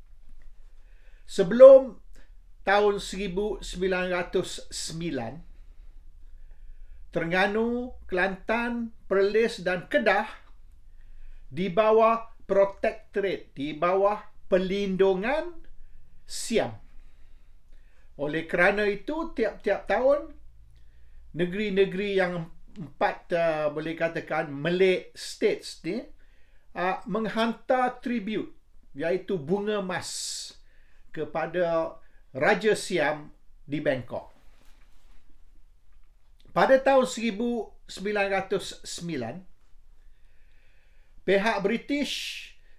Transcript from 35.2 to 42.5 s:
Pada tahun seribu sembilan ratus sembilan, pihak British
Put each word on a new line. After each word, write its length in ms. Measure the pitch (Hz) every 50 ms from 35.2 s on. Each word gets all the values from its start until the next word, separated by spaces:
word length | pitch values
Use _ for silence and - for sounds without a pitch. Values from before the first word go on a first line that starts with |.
| - - - - - - - - - - - - - - - - - - - - - - - - - - -
Pada 240 | - 208 240 269 262
tahun 240 | - 269 269 262 240
seribu 640 | - - 226 226 226 196 202 240 240 240 226 - - - - -
sembilan 480 | - - - 190 208 208 202 196 196
ratus 480 | 196 190 185 - 208 180 - - - - -
sembilan, 480 | - - - 170 170 156 127 113 117 123 185 - - - - - - - - - - - - - - - - - - - - - - - - - - - - - - - - - - - - -
pihak 320 | 185 196 196 202 226 214 202
British 880 | 185 196 233 - - - 285 294 254 - - - - - - - - -